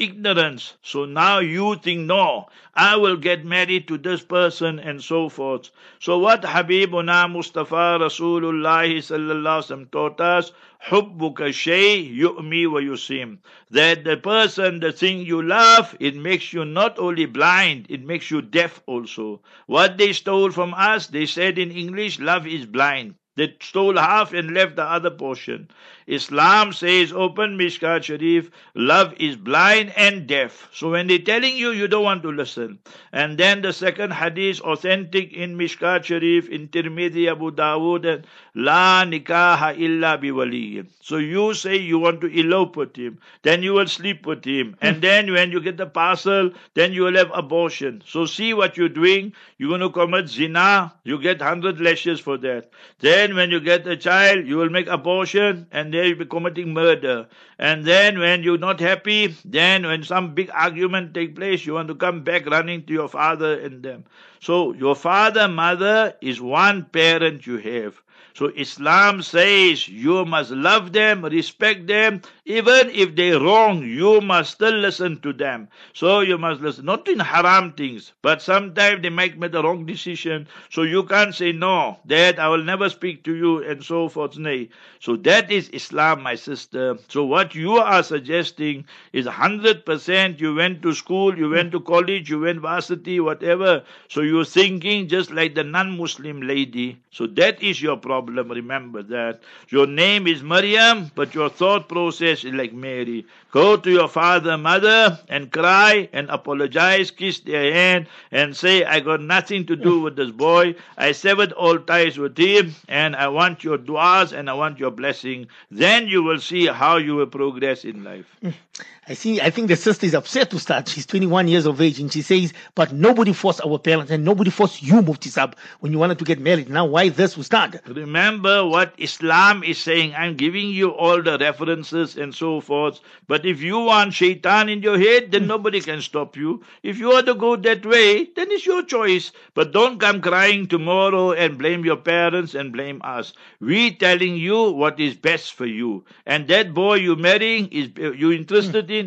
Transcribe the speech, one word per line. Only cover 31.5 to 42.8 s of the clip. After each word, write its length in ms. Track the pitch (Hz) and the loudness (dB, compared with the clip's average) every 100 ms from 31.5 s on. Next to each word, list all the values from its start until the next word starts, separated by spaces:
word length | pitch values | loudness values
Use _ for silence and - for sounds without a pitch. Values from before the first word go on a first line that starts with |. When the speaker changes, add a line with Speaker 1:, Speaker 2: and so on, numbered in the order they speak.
| 262 | -2
Speaker 1:
you, 140 | 240 | -4
you 180 | 214 202 | -2 -2
don't 160 | 214 | 0
want 200 | 202 190 | 0 -2
to 80 | 160 | -4
listen. 480 | 147 127 - 113 98 _ - - | -6 -8 -8 -12 -12 _ -20 -10
And 240 | 131 151 151 | -4 -4 2
then 240 | 190 202 | 2 2
the 100 | 190 | -2
second 420 | - 185 180 202 | -4 -4 -4 -6
hadith, 460 | 151 165 165 196 170 | -4 -6 -4 -4 -4
authentic 720 | 160 151 180 190 170 190 180 | -6 -4 -2 -2 -2 -4 -6
in 240 | 170 175 175 | -8 -10 -6
Mishkat 500 | 170 - 170 180 170 | -8 -4 -2 -2 -2
Sharif, 440 | 170 165 170 170 | -2 2 0 0
in 180 | 160 151 | -8 -8
Tirmidhi, 600 | 170 160 160 175 165 170 | -6 -6 -4 -6 -2 -2
Abu 200 | 156 160 | -2 -6
Dawood, 540 | 147 151 156 165 175 165 | -2 -2 0 -2 -2 -2
and, 120 | 151 - - _ 110 | -6 -8 -20 _ -4
"La 500 | 135 165 185 185 185 | 2 4 6 4 2
nikaha 640 | 160 139 170 175 160 156 151 | -2 -2 2 4 4 2 -2
illa 380 | 165 160 160 151 | -2 0 0 0
bi 160 | 139 131 | -2 -4
waliyin." 480 | 123 120 107 104 92 _ - | -4 -4 -10 -12 -14 _ -8
So 80 | 156 | -4
you 360 | 151 185 214 | -2 0 0
say 240 | 208 190 196 | -2 -2 -2
you 220 | 175 165 | 0 0
want 220 | 170 165 | 0 0
to 60 | 165 165 | -4 0
elope 340 | 165 190 180 | 2 2 0
with 200 | 156 | -4